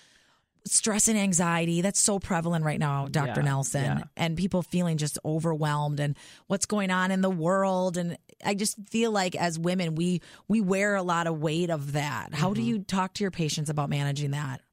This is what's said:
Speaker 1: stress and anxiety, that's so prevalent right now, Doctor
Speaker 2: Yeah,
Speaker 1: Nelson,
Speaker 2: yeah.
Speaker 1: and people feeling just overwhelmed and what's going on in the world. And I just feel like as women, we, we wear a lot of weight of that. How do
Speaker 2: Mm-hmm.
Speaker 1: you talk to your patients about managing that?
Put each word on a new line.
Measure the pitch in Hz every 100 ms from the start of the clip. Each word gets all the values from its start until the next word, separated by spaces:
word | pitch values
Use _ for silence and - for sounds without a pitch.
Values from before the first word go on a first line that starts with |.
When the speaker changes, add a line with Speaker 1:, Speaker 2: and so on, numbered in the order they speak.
| - _ _ _ _ _ -
Speaker 1:
stress | - 226 208 220
and | 214
anxiety, | 196 170 175 170 170 170
that's | 196 -
so | - 196
prevalent | - 170 165 170
right | 156 147
now, | 147 139 139
Doctor | 147 139 143
Speaker 2:
Yeah, | 143
Speaker 1:
Nelson, | 135 135 143
Speaker 2:
yeah. | 139 139 - -
Speaker 1:
and | 165 160
people | 190 180
feeling | 165 180 175 160
just | 151 -
overwhelmed | - 156 165 151 151 147 147 147
and | 147 139 - - -
what's | 196 -
going | 208 190
on | 185 185
in | 190
the | 190
world. | 180 160 196 196 185 185 175
And | 175 156 _ -
I | -
just | 202 208 - 202
feel | 226 226
like | 208 185
as | - 175 160
women, | 170 185 170 156
we, | 175 180 - - -
we | 220
wear | 185 190 202
a | 202
lot | 180 170 165
of | 160
weight | 156 160 175
of | 160 143
that. | 147 147 120 -
How | 139 175
do | 208
Speaker 2:
Mm-hmm. | 226
Speaker 1:
you | 226
talk | 190 190 185
to | -
your | 202
patients | - 156 156 151
about | 151 143
managing | 147 143 143 147
that? | 143 143 131 -